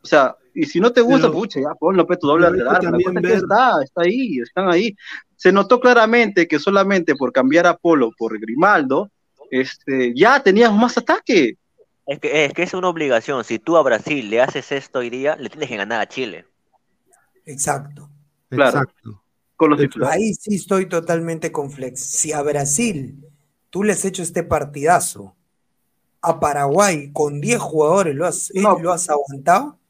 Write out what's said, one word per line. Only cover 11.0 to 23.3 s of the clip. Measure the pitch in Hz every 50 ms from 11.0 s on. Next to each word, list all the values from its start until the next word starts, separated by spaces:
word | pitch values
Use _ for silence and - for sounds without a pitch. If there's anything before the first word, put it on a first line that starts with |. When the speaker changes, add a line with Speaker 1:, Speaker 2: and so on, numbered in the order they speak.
| - - 320 427 _ - 254 185 135 110 - _ _ _ _ _ _ _ _ _ _
Speaker 3:
Es | - 139 135
que, | - 143 139 156 151
es | 139 143
que | -
es | 175 180
una | - 185 185 180
obligación. | 170 165 151 139 123 113 113 - 143 127 110
Si | - 117 110
tú | _ 156 170
a | 165
Brasil | 147 131 117 107 - - 151 139 113 101
le | 107 117
haces | 127 131 - 143 127 -
esto | 147 139 131 - - 131
hoy | 123 120
día, | 117 127 135 147 156
le | - 131 110
tienes | - 156 151 117
que | 117
ganar | 104 98 104 117 110
a | 101 -
Chile. | - 131 127 110 85 82 _ _ _ _ _ _ _ _ _ _ _ _ _ _ _ _ _ _ _ _ _
Speaker 4:
Exacto. | 156 139 139 - 151 143 139 - - - - - - _ _ _ _ _ _ _ _
Speaker 1:
Claro. | 131 135 139 123 113 143
Speaker 2:
Exacto. | 131 - _ _ _ 113 104 _ _ _ _ _ _ _ _
Speaker 1:
Con | - 160 151
los | 147 143
Speaker 2:
Exacto. | 143 135 - 113
Speaker 1:
titulares. | 123 135 156
Speaker 4:
Ahí | 185 220 220 175
sí | - - 214 208
estoy | 175 - - 202 190 190 170
totalmente | 180 170 165 170 170 165 165 165 165 160 165 160
con | - 156 143 139
Flex. | 143 143 131 127 - -
Si | - - - - - 151
a | 151 151
Brasil | 143 147 147 143 139 143 - 226 240 226 190 143 135 117 - - - -